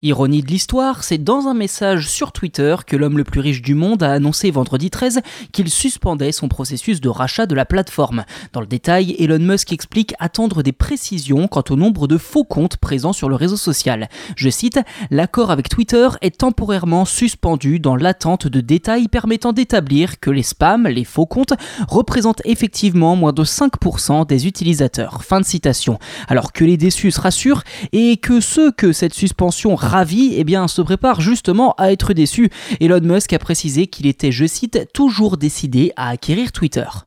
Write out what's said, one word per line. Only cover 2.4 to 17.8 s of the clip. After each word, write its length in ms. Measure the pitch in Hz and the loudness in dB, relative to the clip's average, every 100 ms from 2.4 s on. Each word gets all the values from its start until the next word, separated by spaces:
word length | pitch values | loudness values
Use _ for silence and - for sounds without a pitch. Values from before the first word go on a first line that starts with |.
| 180 - 143 175 - | -8 -2 0 0 -2
que 80 | |
l'homme 220 | 139 147 147 | 0 0 0
le 80 | |
plus 160 | 143 - | 0 -2
riche 220 | 139 135 | -2 -2
du 120 | 123 | 0
monde 280 | 143 175 226 | 0 2 2
a 100 | 160 | 2
annoncé 380 | 139 143 151 202 | 2 0 0 0
vendredi 400 | 143 127 131 175 | 0 0 -2 -4
treize 320 | - 254 247 - - 226 | -2 -2 -2 -4 -14 -12
qu'il 200 | - 175 | -2 -2
suspendait 600 | - 269 - 196 156 139 | 0 -2 -2 -4 -2 -2
son 180 | 156 139 | -2 -4
processus 520 | - 131 143 - 190 | -4 -6 -6 -4 -2
de 80 | 131 | -2
rachat 380 | 113 127 - 220 | -2 -4 -2 0
de 80 | |
la 100 | 139 | 0
plateforme. 600 | 131 185 185 - 139 120 104 - - | 0 0 -2 -2 -2 -2 -8 -14 -12
Dans 80 | - | -10
le 60 | 107 | -6
détail, 500 | 120 - 180 190 180 | -4 2 2 2 0
Elon 200 | 160 160 | 2 2
Musk 340 | 175 196 - | 2 0 -2
explique 400 | 165 - 208 220 - | -6 -4 -2 -2 -4
attendre 440 | 165 - 226 175 | -6 -2 -2 0
des 100 | 135 | -2
précisions 760 | 131 - 277 - 185 135 139 185 | 0 -2 -2 -6 -8 0 0 2
quant 160 | - - | -2 -2
au 60 | 135 | 2
nombre 300 | 190 208 143 | 2 2 2
de 120 | 160 | 0
faux 260 | - 302 | 2 -2
comptes 320 | 277 - 160 - | 0 0 -2 -2
présents 380 | - 139 143 | -2 -2 -2
sur 160 | 196 139 | -2 -2
le 40 | |
réseau 220 | 135 160 202 | 0 0 -2
social. 540 | - 147 - 113 107 - - 190 | -2 -2 -2 -2 -6 -12 -16 -2
Je 140 | 135 | -2
cite, « 280 | - 240 269 233 - 196 | 0 -2 -2 -4 -8 -4
L'accord 400 | 139 170 - 160 | 0 0 0 0
avec 200 | 156 - | 0 -2
Twitter 360 | - 233 240 254 - | -2 2 4 2 2
est 160 | 185 - | -4 0
temporairement 680 | 262 233 208 196 170 170 185 | -2 0 -2 -2 0 2 0
suspendu 720 | - 240 - 175 156 139 165 | 0 -2 0 -2 0 0 0